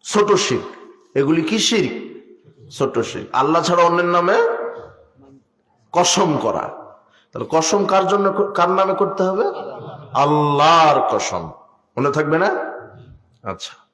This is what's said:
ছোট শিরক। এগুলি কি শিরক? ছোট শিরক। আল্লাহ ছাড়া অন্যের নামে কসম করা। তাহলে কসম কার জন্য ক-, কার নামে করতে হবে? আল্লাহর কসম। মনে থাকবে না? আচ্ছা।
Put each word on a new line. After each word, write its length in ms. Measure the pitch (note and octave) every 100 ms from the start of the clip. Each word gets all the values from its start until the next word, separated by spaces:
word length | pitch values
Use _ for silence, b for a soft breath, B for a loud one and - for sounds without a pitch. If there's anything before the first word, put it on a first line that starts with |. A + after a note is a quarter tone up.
ছোট 300 | - G#3 G#3
শিরক। 560 | F#3 - B2+ - - - - _ C#3
এগুলি 260 | C#3 E3
কি 160 | D#3 A3
শিরক? 600 | - A3+ C3+ - - - - - _ _ -
ছোট 280 | - B2+ A#2
শিরক। 280 | A2 - -
আল্লাহ 300 | - C#3 E3
ছাড়া 200 | - F3
অন্যের 240 | E3+ F3 F3
নামে 360 | F3 F3 A3+ A#4 - - - - - _ _ - - _ _ _ _ _
কসম 440 | E3 F3 - F3 C3
করা। 340 | A2+ F#2 - - - - b b b
তাহলে 160 | - A#2
কসম 340 | D#3+ D#3 G#3
কার 240 | F3+ F#3+ F#3+
জন্য 240 | G3+ G3
ক-, 200 | - G3+
কার 160 | - F3+
নামে 240 | F#3+ F#3+
করতে 280 | F#3+ - -
হবে? 220 | F#3 F#3+ G4 - - - - - -
আল্লাহর 1000 | B2+ D3 D3+ D3 C#3+ D#3 E3 D#3 C#3 B2+ A2
কসম। 340 | - F2+ D#2+ - _ _ _ -
মনে 120 | C#3
থাকবে 280 | C#3+ D3 D#3+
না? 80 | G3 F#4 - - - - - - _ _
আচ্ছা। 300 | - F#2+ - - _